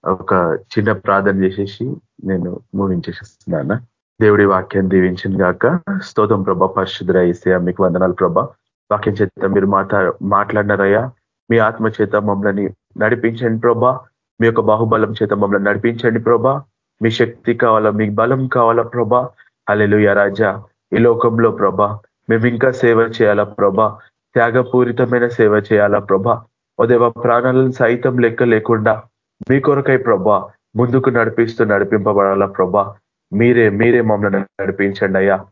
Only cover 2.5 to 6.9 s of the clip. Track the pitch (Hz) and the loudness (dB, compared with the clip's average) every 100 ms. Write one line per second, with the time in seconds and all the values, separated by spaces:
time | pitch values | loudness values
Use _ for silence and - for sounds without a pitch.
2.5 | - _ 98 98 87 82 82 - _ - | -10 _ -4 -2 -2 -6 -14 -20 _ -6
3.5 | 82 69 117 - _ _ _ 107 104 101 | -6 -2 -6 -6 _ _ _ 4 4 4
4.5 | 92 92 98 95 95 90 90 101 95 92 | 2 0 -2 2 2 2 -2 -6 0 0
5.5 | 90 120 175 185 190 - - 107 104 95 | 2 0 0 -4 -8 -4 -2 0 0 -2
6.5 | 90 95 - 95 | 0 0 -2 -6